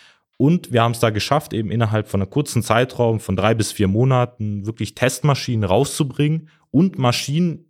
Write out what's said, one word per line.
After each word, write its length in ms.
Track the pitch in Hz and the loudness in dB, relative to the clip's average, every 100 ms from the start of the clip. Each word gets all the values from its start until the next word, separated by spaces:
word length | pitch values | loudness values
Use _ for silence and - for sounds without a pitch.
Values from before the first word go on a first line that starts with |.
| _ _ _ - | _ _ _ 0
Und 360 | 139 175 - | 2 2 0
wir 100 | 120 | 0
haben's 180 | 117 117 | 0 2
da 100 | 117 | 0
geschafft, 440 | 104 - 143 - | 0 0 -2 -2
eben 160 | 110 110 | -6 -4
innerhalb 380 | 110 113 107 101 | -2 0 0 -2
von 120 | 98 | -4
einem 80 | 95 | -2
kurzen 340 | 147 147 120 | -2 -2 -2
Zeitraum 580 | - 113 127 - 117 110 | 0 0 0 0 0 0
von 160 | - 95 | -2 0
drei 180 | 104 | 2
bis 180 | 113 104 | 2 0
vier 140 | - 95 | 0 0
Monaten 800 | 104 131 127 123 - 107 101 101 | 2 2 2 0 -4 -6 -6 -8
wirklich 280 | 110 107 | -6 -8
Testmaschinen 680 | - 127 - 147 131 - 113 | -2 -2 0 0 0 -2 -2
rauszubringen 840 | 98 98 139 - 143 120 147 160 - _ _ | 2 2 2 -2 -4 0 0 -2 -6 _ _
und 280 | 135 190 - | 2 2 2
Maschinen 680 | 127 117 - 151 175 151 | 0 0 -2 0 0 -2